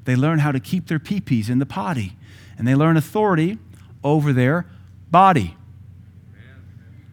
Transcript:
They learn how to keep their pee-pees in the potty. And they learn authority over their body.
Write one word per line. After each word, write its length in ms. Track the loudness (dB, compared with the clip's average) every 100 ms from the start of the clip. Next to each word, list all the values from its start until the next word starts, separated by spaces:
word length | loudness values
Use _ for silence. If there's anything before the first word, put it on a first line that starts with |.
| -2
They 100 | 0
learn 240 | 2 0
how 120 | 0
to 80 | -2
keep 280 | -4 -6 -4
their 120 | -6
pee-pees 500 | -4 -6 -2 -2 -2
in 80 | -2
the 80 | -4
potty. 520 | -6 -6 -6 -6 -10 -20 -20 -20 -6
And 100 | 0
they 80 | 2
learn 220 | 4 2
authority 600 | 0 -2 0 0 -2 -4 -14 -20 -20 -8
over 280 | -2 0 0
their 360 | 0 0 0 -6 -14 -20 -20 0
body. 440 | 4 6 4 0 -8 -20 -20 -20 -20 -20 -20 -20 -20 -20 -20 -20 -20 -20 -20 -20